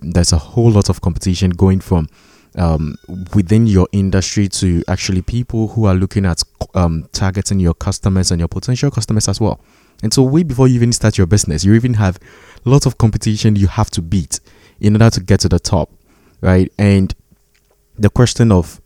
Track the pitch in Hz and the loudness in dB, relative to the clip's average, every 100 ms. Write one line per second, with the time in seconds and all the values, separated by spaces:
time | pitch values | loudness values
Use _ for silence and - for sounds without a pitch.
0 | 73 87 85 82 - - 117 104 98 90 | -4 0 2 0 -2 0 2 4 2 -2
1 | 87 82 98 87 92 87 95 95 - 87 | -4 -4 -4 -2 -2 0 2 0 0 -2
2 | 78 _ _ _ _ - 85 78 76 - | -2 _ _ _ _ -4 -2 -2 -4 -10
3 | - 92 90 101 87 110 113 95 90 101 | -14 -14 -4 -2 2 2 2 2 2 0
4 | 98 95 - 104 98 - 95 85 - 90 | 0 -2 -2 -2 -4 -2 -2 0 -2 -6
5 | - 92 - 117 120 113 110 113 104 92 | -4 -4 -4 -6 -4 -4 -4 0 0 0
6 | 92 101 95 82 - - - 95 85 80 | 0 -2 -2 -2 -6 -10 -8 -2 -2 -2
7 | - - 98 95 - 101 87 - - 95 | -8 -6 -4 -4 -4 0 0 -2 -4 -4
8 | 104 95 90 87 85 - - 127 143 120 | -2 0 0 -2 -4 -6 -6 -2 -2 -2
9 | 110 107 - 101 107 - _ _ _ _ | -4 -2 -2 -2 -2 -4 _ _ _ _
10 | 107 123 127 156 170 123 131 123 117 117 | -4 0 2 2 0 2 2 4 0 0
11 | 110 104 87 101 - 76 98 113 123 110 | 0 0 2 0 0 -2 2 2 2 0
12 | 98 90 - - - - 123 139 131 - | 0 -2 -10 -20 -20 -8 2 2 2 0
13 | 110 104 113 107 113 101 95 - 107 - | 0 0 -2 0 0 2 0 0 -4 -4
14 | 82 98 76 - _ _ _ - 104 107 | -4 -4 -4 -10 _ _ _ -4 0 4
15 | 113 107 92 98 90 85 - 82 73 _ | 4 4 2 2 2 -2 0 -2 -2 _
16 | _ _ _ - - 92 92 - 101 98 | _ _ _ -6 0 2 2 0 2 2
17 | 95 - _ _ _ _ _ _ _ - | 0 -4 _ _ _ _ _ _ _ -2
18 | 107 - 120 - 117 92 80 - | -2 2 0 2 2 2 0 -8